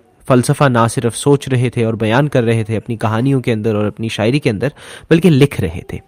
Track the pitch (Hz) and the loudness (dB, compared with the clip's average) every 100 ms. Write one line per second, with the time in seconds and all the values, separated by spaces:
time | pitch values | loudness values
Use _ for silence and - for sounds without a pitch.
0 | _ _ - 127 120 143 139 120 117 - | _ _ 0 2 2 2 2 2 0 0
1 | 117 - 143 139 135 127 123 120 113 110 | -4 -2 0 0 0 -2 -2 -2 -2 -2
2 | 110 120 143 131 113 113 107 107 - 113 | 0 0 2 0 0 0 -2 -6 -6 -4
3 | 110 123 139 135 127 110 113 104 104 - | -2 0 0 0 0 -2 -2 -2 -2 -4
4 | 113 - 110 143 131 98 139 - - - | -6 -2 0 0 -2 -2 -4 -6 -18 -20
5 | - 165 180 135 139 - 87 87 - 87 | 0 4 4 4 4 2 -6 -8 -12 -14